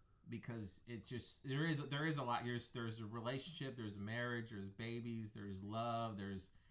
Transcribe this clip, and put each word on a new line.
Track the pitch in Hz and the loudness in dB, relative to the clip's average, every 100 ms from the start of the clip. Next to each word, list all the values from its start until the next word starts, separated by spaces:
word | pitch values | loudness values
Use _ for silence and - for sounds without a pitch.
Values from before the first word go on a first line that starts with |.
| - - - | -20 -18 -8
because | 117 - 117 98 - - | -6 -4 -4 -4 -6 -8
it's | 117 - | -8 -4
just, | 120 - - 139 | -4 -2 -4 2
there | 135 160 | 4 6
is, | 147 147 | 4 2
there | 143 160 | 2 4
is | 147 | 4
a | |
lot. | 123 120 120 | 4 2 4
There's, | 120 - | 0 0
there's | 127 113 110 | -2 -2 -2
a | 107 | -4
relationship, | 117 117 135 - - 135 120 | -2 0 0 -2 -4 -4 -2
there's | 110 101 | -4 -2
a | |
marriage, | 101 117 123 120 113 | -2 0 2 0 -2
there's | 107 98 | -4 -4
babies, | 98 117 117 117 113 107 110 | -4 -2 -2 0 -2 -2 -4
there's | 101 95 | -4 -2
love, | 101 113 117 113 113 101 | -2 0 2 2 2 0
there's | 98 95 - - - | -2 -2 -6 -12 -20